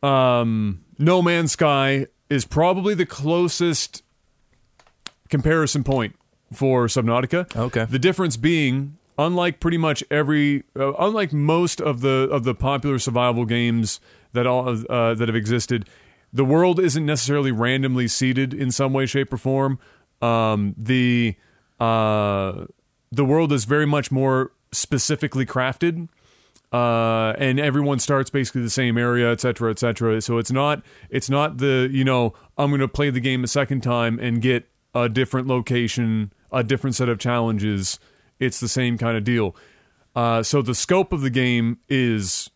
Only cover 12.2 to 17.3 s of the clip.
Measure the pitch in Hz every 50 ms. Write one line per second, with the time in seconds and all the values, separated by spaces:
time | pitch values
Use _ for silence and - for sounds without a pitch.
12.2 | 131 135 143 143 117 127 120 - - 131 139 139 - 147 139 127 - - 120 120
13.2 | 123 123 120 117 123 110 117 120 120 120 117 117 113 101 - - _ _ - -
14.2 | _ _ _ 120 123 127 127 127 127 127 120 110 117 - - 123 117 113 117 110
15.2 | 117 113 110 117 107 107 120 120 110 - 123 117 101 - - - _ _ _ _
16.2 | _ _ - 123 139 131 147 160 175 180 180 165 190 175 131 156 156 147 151 139
17.2 | - 123